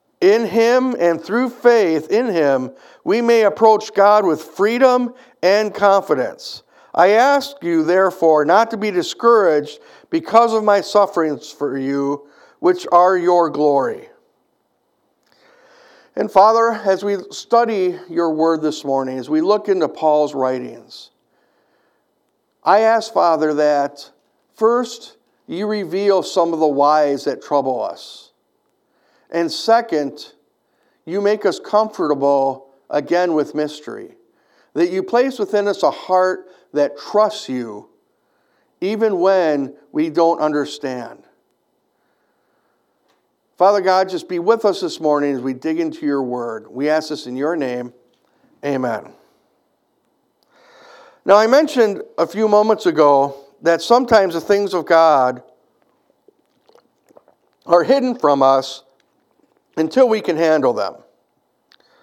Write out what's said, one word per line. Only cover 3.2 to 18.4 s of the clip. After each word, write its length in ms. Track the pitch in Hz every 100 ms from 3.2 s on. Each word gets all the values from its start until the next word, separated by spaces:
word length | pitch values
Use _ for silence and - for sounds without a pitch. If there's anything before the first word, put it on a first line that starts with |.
may 200 | 233 233
approach 520 | 214 202 220 214 -
God 320 | - 202 214 196
with 160 | 156
freedom 720 | - - 208 240 262 247 240 - - _
and 300 | 180 202 214
confidence. 920 | - 202 196 185 139 113 - - - - _ _
I 140 | - 185
ask 540 | 214 269 285 - -
you, 220 | 170 165
therefore, 600 | 156 185 190 185 165 151
not 260 | 147 190 226
to 60 | 220
be 140 | 208
discouraged 880 | 180 - - 233 233 185 151 147 - - - _
because 420 | 165 160 226 233
of 120 | 220
my 160 | 214 202
sufferings 680 | - 208 196 175 156 135 -
for 280 | - 143 135
you, 480 | 135 139 139 143 - _ _ _
which 280 | 180 180 -
are 260 | 175 180 185
your 320 | 175 175 160
glory. 600 | 143 147 139 123 - - _ _ _ _ _ _ _ _ _ _ _ _ _ _ _ _ _ _ _ _ -
And 140 | 208
Father, 420 | 196 214 226 226
as 320 | 214 202 185
we 120 | 202 202 -
study 680 | - - 233 233 208 185 175 -
your 220 | 165 170
word 320 | 156